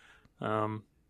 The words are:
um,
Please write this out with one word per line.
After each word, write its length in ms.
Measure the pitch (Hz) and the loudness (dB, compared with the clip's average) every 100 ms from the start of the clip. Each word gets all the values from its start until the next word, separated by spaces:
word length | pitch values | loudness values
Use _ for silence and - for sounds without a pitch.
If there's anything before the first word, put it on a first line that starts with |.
| - - - - | -20 -20 -20 -6
um, 440 | 107 107 107 107 - _ _ | 0 2 0 -2 -8 _ _